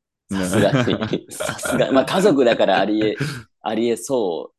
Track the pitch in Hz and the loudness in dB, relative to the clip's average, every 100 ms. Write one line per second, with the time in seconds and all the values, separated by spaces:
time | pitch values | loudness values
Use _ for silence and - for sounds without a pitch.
0 | _ _ - 95 92 101 101 135 120 110 | _ _ -8 -4 -2 2 2 2 2 0
1 | 107 - - - - - - 120 - 131 | -2 -6 -8 -10 -8 -6 -4 0 2 2
2 | 127 185 196 139 120 110 104 92 98 107 | 2 2 2 4 4 4 2 2 2 0
3 | 107 104 143 131 117 _ - 110 117 113 | 0 -2 -6 -8 -16 _ -6 -2 -2 -2
4 | - 131 101 80 - | -2 -2 -2 -4 -8